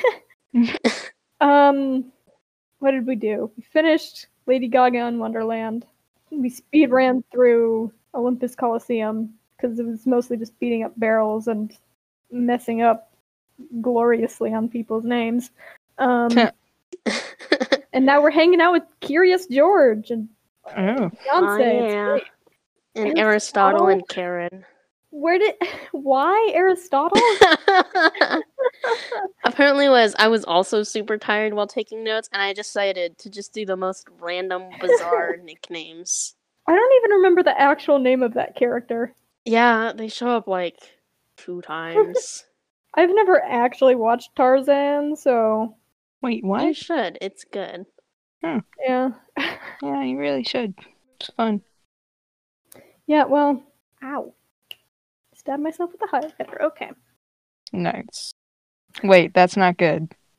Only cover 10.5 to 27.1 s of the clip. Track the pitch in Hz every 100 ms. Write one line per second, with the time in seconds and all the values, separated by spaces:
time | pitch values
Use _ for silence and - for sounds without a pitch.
10.5 | - 247 226 220 233 220 220 214 220 220
11.5 | 214 214 - _ _ _ _ _ 247 240
12.5 | 240 - 226 233 226 - _ _ _ _
13.5 | - 294 233 240 233 233 233 226 - 226
14.5 | 220 233 233 220 220 233 240 226 240 247
15.5 | _ - - _ - 262 240 240 240 226
16.5 | - _ _ _ - - - - - -
17.5 | 294 254 277 - 262 269 285 302 302 339
18.5 | 359 339 339 - _ - 302 370 370 370
19.5 | 254 330 392 262 214 214 233 220 _ _
20.5 | _ - - 190 262 196 - 262 339 320
21.5 | - 240 240 226 208 208 - - _ _
22.5 | _ _ _ _ 220 214 311 214 208 -
23.5 | 208 196 202 381 190 175 190 175 175 175
24.5 | 190 - _ _ _ _ 302 320 370 415
25.5 | - 349 - - 294 277 269 311 415 440
26.5 | 339 370 359 - 277 330